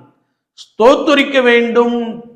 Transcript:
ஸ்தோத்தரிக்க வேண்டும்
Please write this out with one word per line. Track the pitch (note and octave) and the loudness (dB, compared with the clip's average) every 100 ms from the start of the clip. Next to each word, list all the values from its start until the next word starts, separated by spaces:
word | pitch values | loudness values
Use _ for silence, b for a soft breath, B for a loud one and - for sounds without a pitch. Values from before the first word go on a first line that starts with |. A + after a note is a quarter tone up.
| - _ _ _ _ - | -20 _ _ _ _ -20
ஸ்தோத்தரிக்க | - - A3 C#4+ D4+ C#4+ C#4 C4+ A#3+ | -16 0 2 2 2 0 0 0 0
வேண்டும் | A#3+ A#3 A#3 A#3+ A#3+ A3+ - - | 0 0 0 -2 -2 -8 -12 -18